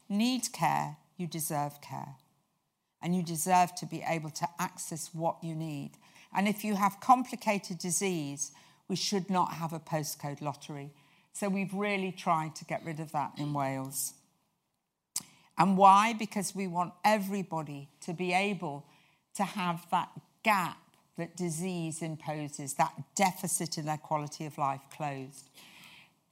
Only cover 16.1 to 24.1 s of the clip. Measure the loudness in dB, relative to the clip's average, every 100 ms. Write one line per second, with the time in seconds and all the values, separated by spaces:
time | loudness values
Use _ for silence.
16.1 | 2 -2 -2 -4 -2 -2 -2 -2 2 4
17.1 | 4 2 -4 -2 -4 -6 -10 -14 -14 -8
18.1 | -4 2 2 2 -2 -6 -8 -12 -20 _
19.1 | _ _ -4 -2 0 -2 -2 0 0 0
20.1 | -8 -20 _ 8 8 6 -4 _ _ _
21.1 | -8 -6 -2 -2 0 0 0 -2 -2 -4
22.1 | -4 -4 -4 -4 -6 -4 2 2 0 -6
23.1 | 2 2 2 -2 0 -2 -2 -2 -2 0